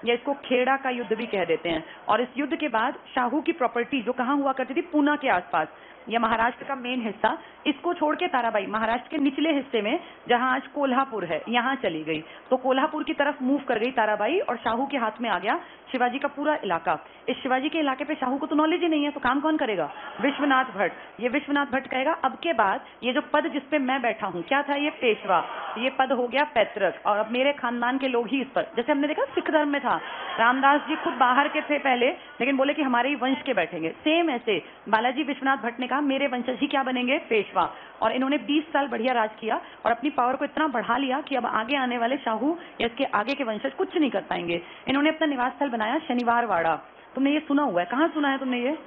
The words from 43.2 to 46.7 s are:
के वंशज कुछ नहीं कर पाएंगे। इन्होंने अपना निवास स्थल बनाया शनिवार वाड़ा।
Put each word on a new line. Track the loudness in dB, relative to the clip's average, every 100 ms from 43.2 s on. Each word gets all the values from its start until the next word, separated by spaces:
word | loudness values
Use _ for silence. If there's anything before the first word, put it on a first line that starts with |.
| -2
के | -2
वंशज | -2 -4 -6
कुछ | -4 -2 2
नहीं | 2
कर | 0
पाएंगे। | -4 -6 -2 -4 -6 -14 -2
इन्होंने | 2 2
अपना | 2 0
निवास | 0 -2
स्थल | 0 -2
बनाया | 0 0 -2
शनिवार | -2 -2 2 2 2
वाड़ा। | 2 2